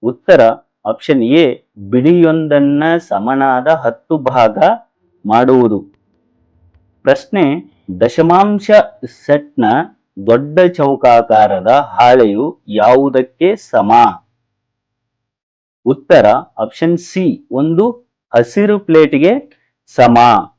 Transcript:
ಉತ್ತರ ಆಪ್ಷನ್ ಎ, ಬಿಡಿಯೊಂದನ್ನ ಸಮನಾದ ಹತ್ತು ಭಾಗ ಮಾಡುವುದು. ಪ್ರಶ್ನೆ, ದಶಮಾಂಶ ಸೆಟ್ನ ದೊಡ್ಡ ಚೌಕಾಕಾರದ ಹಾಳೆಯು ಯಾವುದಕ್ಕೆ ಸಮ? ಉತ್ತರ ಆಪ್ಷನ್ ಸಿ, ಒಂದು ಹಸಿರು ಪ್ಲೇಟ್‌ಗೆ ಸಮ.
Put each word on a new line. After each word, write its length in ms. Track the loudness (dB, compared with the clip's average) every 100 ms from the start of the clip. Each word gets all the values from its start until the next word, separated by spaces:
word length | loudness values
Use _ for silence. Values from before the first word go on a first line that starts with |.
ಉತ್ತರ 380 | -8 -10 0 4 4 0 _ _ -10
ಆಪ್ಷನ್ 380 | -10 -4 -2
ಎ, 400 | 0 0 0 -4 _ _
ಬಿಡಿಯೊಂದನ್ನ 1200 | -6 -2 0 2 2 0 -2 -2 0 -2 -2 -4
ಸಮನಾದ 720 | -6 -8 -4 -2 -2 -2 -2
ಹತ್ತು 500 | -2 -2 -8 _ -6
ಭಾಗ 400 | -2 0 0 2 0 0 _ _ _ _ -2
ಮಾಡುವುದು. 600 | 0 2 2 2 -2 -10 _ _ _ _ _ _ _ _ _ _ _
ಪ್ರಶ್ನೆ, 720 | -2 -2 -2 -2 -2 -4 -10 _ -16 -4 -4
ದಶಮಾಂಶ 680 | 0 0 2 0 -2 2 2 2 -8 -20 _ -4
ಸೆಟ್ನ 400 | -4 -4 -6 -2 -2 -4 _ _ -14 0
ದೊಡ್ಡ 320 | 0 0 0
ಚೌಕಾಕಾರದ 1080 | 0 0 -2 0 2 2 2 2 2 0 0
ಹಾಳೆಯು 920 | 0 0 0 4 4 2 0 -6 -8 -10
ಯಾವುದಕ್ಕೆ 880 | -2 2 2 2 -2 -6 _ -4 -4
ಸಮ? 360 | -4 -4 0 2 2 -2 _ _ _ _ _ _ _ _ _ _ _ _ _ _ _ _ -6
ಉತ್ತರ 400 | -6 2 2 4 0 -4 -10
ಆಪ್ಷನ್ 380 | -10 -6 -4 -4
ಸಿ, 500 | -6 -6 -4 -4 _
ಒಂದು 520 | -6 -4 0 -2 -4 _ _ _ -2
ಹಸಿರು 440 | -2 -2 -2 -2
ಪ್ಲೇಟ್‌ಗೆ 680 | 0 2 2 2 0 -2 -6 _ _ _ _
ಸಮ. 300 | -6 0 2 2 2 -2